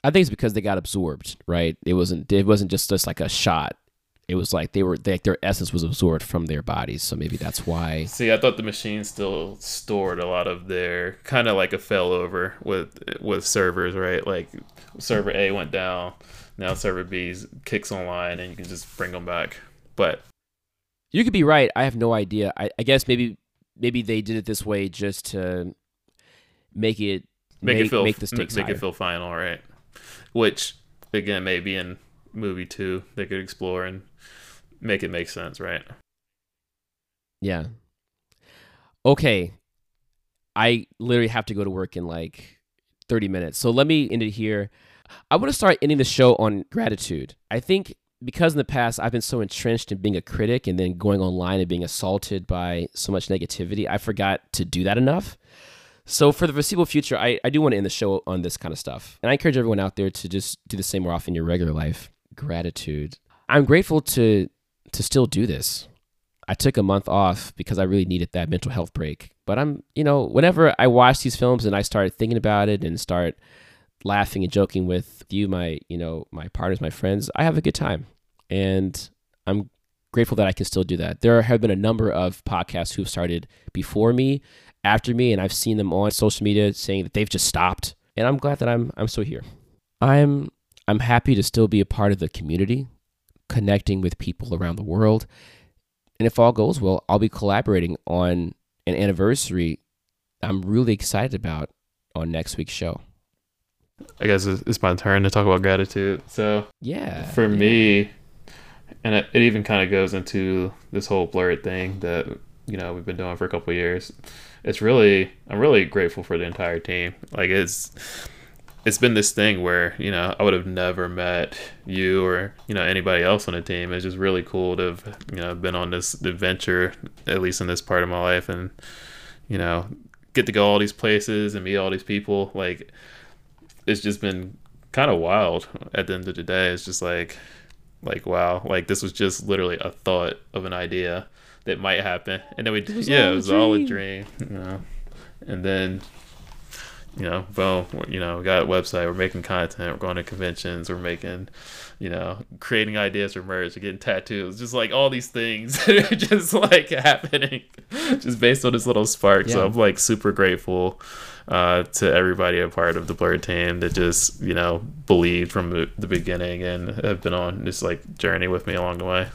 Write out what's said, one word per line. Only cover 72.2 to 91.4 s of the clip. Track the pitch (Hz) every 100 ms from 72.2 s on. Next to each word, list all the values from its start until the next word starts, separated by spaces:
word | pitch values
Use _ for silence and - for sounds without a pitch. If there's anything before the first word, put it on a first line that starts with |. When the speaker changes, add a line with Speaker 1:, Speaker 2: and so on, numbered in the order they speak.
| 113 117
Speaker 1:
about | 110 104 104
it | 101
and | 85 82
start | - 87 87 - _ - - _ _ _
laughing | 98 101 98 98
and | 90
joking | 101 98 95 90
with | 90 - - -
you, | 98 101
my, | 92 85 78 _
you | 85
know, | 85 82 -
my | 82 80
partners, | - 92 92
my | 80
friends, | - 92 98 - -
I |
have | 165 156
a |
good | 160 -
time. | 143 87 127 _ _ _ _
And | 95 95 95 95 - - _ _ _ -
I'm | 98 98 _ _ _ _
grateful | - 117 110
that | 98
I |
can | 92 92
still | -
do | 90 87
that. | 82 87
There | 117 117
have | 113 117
been | 110
a | 95
number | 107 113 110
of | 80 92 92
podcasts | - 87 87 90 85
who've | - 92
started | - 87 85 - _ -
before | - - 104 113
me, | 123 131 139 _ - - _
after | 101 110 -
me, | 120 123
and | 101
I've | 95
seen | - - 107
them | 98
on | 85 104
social | - 107 -
media | 104 104 104
saying | 98 - 98
that | 90
they've | - 107
just | 92 -
stopped. | 82 90 - - - _ -
And | 117
I'm | 135
glad | 143 143
that | 120
I'm, | 120 117 -
I'm | 110
still | -
here. | 107 - - - _ _ _ _
I'm, | 131 139 147 143 143 _ _ _ -
I'm | 107
happy | 120 120 -
to | 117